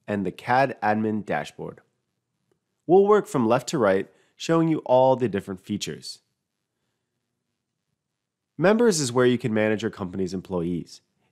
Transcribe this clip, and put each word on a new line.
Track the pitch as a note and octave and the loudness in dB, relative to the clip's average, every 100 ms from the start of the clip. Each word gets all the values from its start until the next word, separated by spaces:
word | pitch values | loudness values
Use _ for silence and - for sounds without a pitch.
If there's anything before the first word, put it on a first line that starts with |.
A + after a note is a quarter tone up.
| - | -8
and | G#2 F#2+ | -6 -6
the | |
cad | - - B2+ C3+ - | -6 -2 0 0 -2
admin | G#2 G#2+ A2 G#2+ | -2 -2 -2 -4
dashboard. | F#2+ D2+ D2+ - E2 - _ _ _ _ _ _ _ _ _ _ | -6 -6 -8 -12 -16 -16 _ _ _ _ _ _ _ _ _ _
We'll | - F#3 G3+ | 2 4 6
work | G#3 G3+ | 4 2
from | C#3 A2+ | -2 2
left | B2 - | 0 0
to | D#3 | 0
right, | G2+ F#2+ - _ _ | 2 2 -2 _ _
showing | - - E3 E3 | -12 -2 0 0
you | D#3 - | -2 0
all | B2+ C3 | 2 4
the | B2 A#2+ | 2 0
different | G2 G2 F#2 | -4 -6 -12
features. | - G2+ - C2 - - _ _ _ _ _ _ _ _ _ _ _ _ _ _ _ _ _ _ _ _ _ _ _ - | -8 -8 -8 -12 -16 -20 _ _ _ _ _ _ _ _ _ _ _ _ _ _ _ _ _ _ _ _ _ _ _ 0
Members | F3 A3 A#3+ D#3+ | 2 4 2 2
is | B2+ | 0
where | B2 B2 | 2 2
you | A#2+ | 2
can | A#2+ | -2
manage | A2 G#2+ G#2 | 0 0 0
your | G#2+ | -4
company's | - F#2 F#2+ F2+ | -8 -10 -6 -6
employees. | F#2 - F#2 E2+ F2 - - _ _ _ | -6 -6 -6 -4 -6 -8 -18 _ _ _